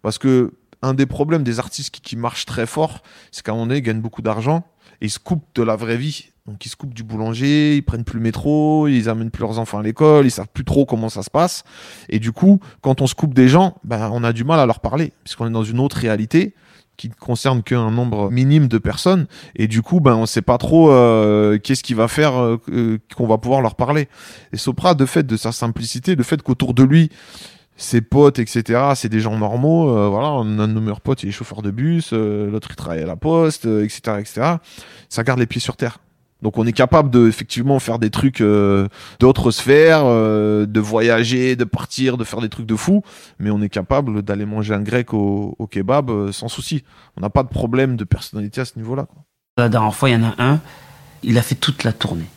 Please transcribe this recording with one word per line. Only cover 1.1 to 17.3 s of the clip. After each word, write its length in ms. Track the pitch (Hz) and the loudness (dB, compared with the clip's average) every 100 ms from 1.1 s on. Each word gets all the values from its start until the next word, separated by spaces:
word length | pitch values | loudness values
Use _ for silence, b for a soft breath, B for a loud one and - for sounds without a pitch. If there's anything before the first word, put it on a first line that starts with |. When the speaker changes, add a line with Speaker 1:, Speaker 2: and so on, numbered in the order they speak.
| - 147 165 | -2 -2 0
Speaker 1:
des 160 | 127 117 | -2 -4
artistes 340 | - - 139 | -6 -10 -12
qui, 60 | - | -14
qui 160 | - 113 | -14 -8
marchent 280 | 117 - | -8 -8
très 220 | - - 120 | -10 -6 -6
fort, 380 | - 156 - b b b | -4 -4 -6 b b b
c'est 140 | - | -14
qu'à 80 | - | -8
un 20 | |
moment 140 | 110 117 | -6 -2
donné, 100 | 139 | -2
ils 40 | |
gagnent 180 | 117 110 | -2 -4
beaucoup 200 | 113 - | -6 -6
d'argent 440 | 110 107 117 165 170 b b b | -6 -4 -2 -4 -6 b b b
et 60 | 107 | -10
ils 40 | |
se 100 | - | -8
coupent 260 | - 175 - | -6 -6 -4
de 80 | - | -4
la 140 | 113 110 | -2 -2
vraie 200 | 113 117 | -4 -6
vie. 340 | 147 143 - _ | -6 -10 -18 _
Donc 220 | - 101 113 | -18 -16 -16
ils 40 | |
se 40 | |
coupent 180 | - 139 | -14 -14
du 120 | 117 | -14
boulanger, 720 | 113 110 113 113 139 147 151 147 | -10 -6 -6 -2 0 2 2 2
ils 60 | |
prennent 200 | - 117 | 0 -4
plus 140 | 117 113 | -6 -4
le 80 | |
métro, 640 | 113 - 143 151 151 156 151 | -4 -2 0 0 2 2 2
ils 200 | 131 113 | 2 0
amènent 220 | 113 113 | -2 -6
plus 120 | - | -4
leurs 180 | 113 110 | -4 -4
enfants 180 | 113 104 | -4 -4
à 40 | |
l'école, 420 | 107 113 156 151 135 | -4 4 6 8 6
ils 60 | |
savent 160 | 104 101 | 0 -10
plus 120 | - | -10
trop 200 | 127 139 | 0 0
comment 240 | 139 113 110 | 2 -2 -4
ça 140 | 101 | -8
se 80 | 98 | -4
passe. 320 | 143 175 - B B B B B | -2 -2 -4 B B B B B
Et 100 | 110 | -4
du 140 | 110 | -4
coup, 260 | - 190 196 B B | 2 6 6 B B
quand 200 | 135 135 | -2 0
on 60 | 135 | 0
se 80 | |
coupe 180 | - 156 | -2 0
des 140 | 127 127 | 6 6
gens, 300 | 156 190 - | 6 2 -2
ben, 260 | 104 113 110 | -8 -6 -4
on 120 | 120 | -2
a 80 | 117 | -2
du 100 | 113 | -2
mal 160 | 127 165 | 0 2
à 80 | 127 | 2
leur 140 | 113 | 0
parler, 320 | 113 135 165 _ | -2 -4 -4 _
puisqu'on 240 | - - 117 | -20 -8 -4
est 60 | |
dans 100 | 113 | -4
une 160 | 110 117 | -4 -2
autre 200 | 139 - | -2 -2
réalité 580 | 117 107 110 165 196 b b b b - | -2 -2 2 2 0 b b b b -16
qui 120 | 120 | -16
ne 60 | |
concerne 480 | - - | -12 -6